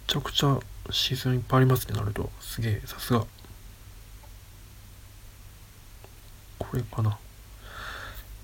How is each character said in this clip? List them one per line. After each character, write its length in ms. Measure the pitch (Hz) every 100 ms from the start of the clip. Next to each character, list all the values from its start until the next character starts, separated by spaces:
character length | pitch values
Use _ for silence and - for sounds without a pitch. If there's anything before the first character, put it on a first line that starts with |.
| -
ち 100 | 147
ゃ 40 |
く 100 | -
ち 120 | -
ゃ 140 | 143 135 - - -
シ 240 | - -
ー 20 | 131
ズ 120 | 131
ン 60 |
い 40 | 127
っ 20 | 123
ぱ 120 | 131
い 0 |
あ 60 |
り 20 | 131
ま 100 | 127
す 100 | -
ね、 60 | 107
ナ 40 |
ル 100 | 104
ト。 180 | 104 - -
す 220 | - -
げ 80 | 113
え、 120 | 101 -
さ 120 | -
す 140 | -
が。 140 | 120 107 - - - - - - - - - - - - - - - - - - - - - - - - - - - - - - - - -
こ 180 | - 131
れ 60 |
か 200 | 113 -
な。 160 | 110 107 - - - - - - - - - - - -